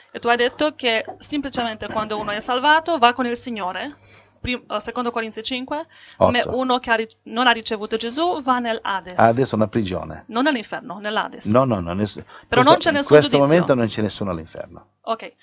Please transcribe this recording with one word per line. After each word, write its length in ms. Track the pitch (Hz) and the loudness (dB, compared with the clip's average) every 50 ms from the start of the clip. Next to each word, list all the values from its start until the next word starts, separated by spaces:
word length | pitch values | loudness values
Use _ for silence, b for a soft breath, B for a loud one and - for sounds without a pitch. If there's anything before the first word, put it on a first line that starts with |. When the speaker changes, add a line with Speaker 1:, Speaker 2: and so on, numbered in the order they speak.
| b b b | b b b
Speaker 1:
E 80 | - | -4
tu 80 | - 233 | 0 2
hai 80 | 240 | 2
detto 380 | 240 240 240 - - 294 302 302 | 4 2 0 0 0 -2 -2 -2
che 280 | - - 240 226 220 - - 381 - | -2 -2 0 0 0 -2 -6 -10 -14
semplicemente 720 | - - 302 294 269 277 - 254 240 233 220 214 208 208 | -10 -8 -6 -6 -4 -4 -4 -4 -4 -4 -6 -8 -10 -8
quando 280 | - 220 214 214 220 214 | -4 -4 -4 -4 -4 -6
uno 120 | 214 208 | -4 -4
è 80 | 208 208 | -6 -6
salvato 560 | 208 - 247 254 254 294 302 320 320 349 339 294 | -4 -2 -2 2 4 4 4 4 4 2 2 4
va 140 | 233 240 240 | 4 4 4
con 140 | 254 254 | 4 -2
il 100 | 240 240 | -4 -4
Signore. 580 | 240 - 254 233 214 185 180 185 185 214 285 294 - b b b b b b b b | -6 -6 -8 -8 -6 -6 -6 -6 -6 -8 -10 -12 -14 b b b b b b b b
Prim-, 220 | - 240 247 240 - - | -6 -4 -4 -6 -6 -6
eh, 80 | - 208 | -8 -8
secondo 320 | - - 220 233 247 240 | -6 -6 -6 -4 -2 -2
Corinzi 320 | 233 233 226 220 214 220 220 | -2 -4 -4 -6 -6 -8 -6
cinque, 440 | - 262 247 254 262 302 294 330 - B B B B B B | -4 -4 -4 -6 -6 -6 -6 -6 -8 B B B B B B
Speaker 2:
Otto. 120 | - - | 2 4
Speaker 1:
me-, 140 | 247 240 - | 4 2 0
uno 320 | - - 247 262 254 247 254 | 0 -2 -2 0 0 0 0
che 120 | 254 247 233 | 0 0 0
ha 20 | |
ric-, 220 | 226 226 220 - _ - | 0 -2 -4 -10 _ -16
non 240 | - 220 226 254 247 | -8 -2 2 4 4
ha 20 | |
ricevuto 460 | 233 226 220 - 226 202 208 214 226 | 4 2 0 -4 -4 -4 -4 -4 -4
Gesù 440 | 220 226 233 233 294 330 349 359 320 | -4 -4 -4 -4 -2 0 0 -2 -2
va 200 | 254 262 254 247 | 0 0 0 0
nel 180 | 240 233 220 220 | 0 -2 -4 -4
Hades. 340 | - 214 196 190 - 185 180 180 | -4 -4 -6 -6 -6 -6 0 4
Speaker 2:
Hades 320 | 151 113 117 120 135 - | 4 4 4 4 0 0
è 40 | - | 0
una 100 | 107 110 | 0 0
prigione. 560 | 104 - 120 107 90 92 85 78 78 78 82 - - | 0 0 -2 -2 -2 -4 -6 -6 -8 -12 -14 -12 -6
Speaker 1:
Non 180 | 214 233 269 | -4 -2 0
all'inferno, 520 | 311 285 233 196 - - 151 139 170 175 202 | 0 0 -2 -4 -8 -10 -10 -10 -10 -12 -10
nell'Hades. 460 | 202 208 220 208 180 - - - - | -8 -4 -4 -4 -4 -4 -8 -8 -2
Speaker 2:
No, 180 | 101 104 123 135 | 2 4 4 4
no, 160 | 131 113 95 | 4 2 -2
no, 120 | 85 82 87 | -2 -4 -4
ness-, 220 | 98 104 101 - | -4 -4 -4 -6
Speaker 1:
Però 480 | 76 - - - - - - - 247 254 | -8 -16 -18 -20 -20 -10 -2 2 4 6
Speaker 2:
questo, 80 | 277 | 6
Speaker 1:
non 80 | 330 339 | 4 4
c'è 100 | - 349 | 4 0
Speaker 2:
in 40 | 294 | 0
Speaker 1:
nessun 220 | 285 277 - 143 | 0 4 6 8
Speaker 2:
questo 140 | 151 208 294 233 | 8 8 6 4
Speaker 1:
giudizio. 20 | 143 139 139 156 | 4 4 6 6
Speaker 2:
momento 220 | 175 175 - 139 | 4 4 4 2
non 140 | 123 117 107 | 2 2 0
c'è 120 | - - | 0 -2
nessuno 300 | 107 98 - - 107 98 | -2 -2 -2 -4 -4 -4
all'inferno. 560 | 87 82 80 - - - - - - - - _ _ _ - | -4 -6 -8 -10 -14 -14 -14 -14 -16 -20 -20 _ _ _ -8
Speaker 1:
Ok, 200 | - 226 220 - 180 - b | -8 -8 -8 -8 -14 -18 b